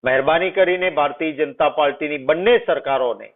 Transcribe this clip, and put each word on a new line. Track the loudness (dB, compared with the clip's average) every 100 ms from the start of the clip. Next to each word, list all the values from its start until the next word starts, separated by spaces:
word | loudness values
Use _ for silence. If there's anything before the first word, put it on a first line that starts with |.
મહેરબાની | 2 2 2 2 0
કરીને | 2 2 2 -2
ભારતીય | 0 -2 -2 -6
જનતા | -2 -4 0 -2
પાર્ટીની | 2 0 0 -6 -6
બંને | -2 0 4 2
સરકારોને | 2 -4 -2 -2 -2 -4 -10